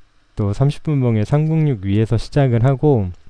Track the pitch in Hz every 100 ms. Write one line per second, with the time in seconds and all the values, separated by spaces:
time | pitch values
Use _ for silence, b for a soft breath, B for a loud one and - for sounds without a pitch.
0 | - _ _ - 101 101 139 - 160 143
1 | 123 110 104 147 156 160 151 110 98 104
2 | 110 113 - 147 135 117 127 131 151 123
3 | 92 -